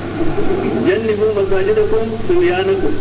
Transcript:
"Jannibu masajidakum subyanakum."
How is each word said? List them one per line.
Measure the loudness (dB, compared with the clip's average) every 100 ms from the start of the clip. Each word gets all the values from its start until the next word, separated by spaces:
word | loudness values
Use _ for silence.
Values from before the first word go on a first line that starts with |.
| -6 -2 -2 0 0 0 -2 -2
"Jannibu | 0 0 0 0 0
masajidakum | 0 0 0 2 2 2 0 -2 -2
subyanakum." | 0 2 2 2 0 0 0 0